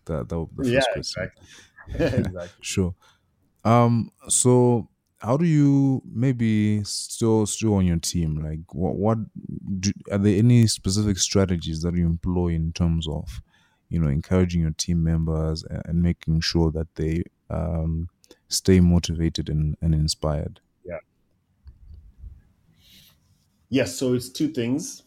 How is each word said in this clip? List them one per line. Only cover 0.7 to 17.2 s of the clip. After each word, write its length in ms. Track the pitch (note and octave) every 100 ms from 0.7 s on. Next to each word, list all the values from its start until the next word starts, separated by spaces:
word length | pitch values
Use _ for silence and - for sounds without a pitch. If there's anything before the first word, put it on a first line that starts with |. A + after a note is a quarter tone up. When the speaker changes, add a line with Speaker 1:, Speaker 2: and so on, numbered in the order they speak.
| B2+
Speaker 1:
first 120 | B2+
question. 220 | G2 - -
Speaker 2:
exactly. 300 | F#2+ - - - - _ -
<laughs> 320 | - D#3 B2
Exactly. 300 | G2 F2+ F2 -
Speaker 1:
Sure. 340 | - - F2+ - _ _ _ _ _ _
Um, 480 | G#2+ A#2+ A#2+ A#2 - _ -
so 640 | - B2+ B2 B2 A#2+ - _ _ _
how 180 | G#2 C#3
do 80 | F3
you, 560 | D3+ C#3+ C#3 C#3 C3 -
maybe 800 | A2 C3+ A#2+ A2+ G#2+ G#2+ G#2+
still, 600 | G2+ - - - A2+ A2 G#2
still 300 | - A2 G2+
on 100 | F2+
your 120 | E2+
team, 360 | - F2 D#2+ D2+
like, 300 | D#2 D#2 E2
what, 220 | C#2+ F2 -
what 220 | G#2 A2+ G#2 - - - - F#2+
do, 100 | G2+ - -
are 60 | G2+
there 200 | G2+ F#2+
any 300 | A#2+ A#2+ A2
specific 500 | - F#2+ G2+ G#2+ F#2
strategies 640 | - G2+ F#2 F2 D#2+ D#2+
that 140 | E2+ F2
you 100 | E2+
employ 440 | E2+ F#2+ F2+ F2
in 220 | E2 D#2+
terms 340 | - E2+ E2 D#2
of, 340 | D2+ - - - _ _ _ _
you 100 | E2
know, 80 | D2+
encouraging 540 | C#2 - F#2 F2+ E2+
your 100 | D#2+
team 320 | D#2 - E2+
members 600 | D#2+ D#2+ D#2+ D#2+ D#2+ D#2
and, 180 | - - -
and 160 | E2
making 400 | F2 - - D#2+
sure 300 | - E2+ E2
that 240 | D#2 D#2+ -
they, 280 | D#2 E2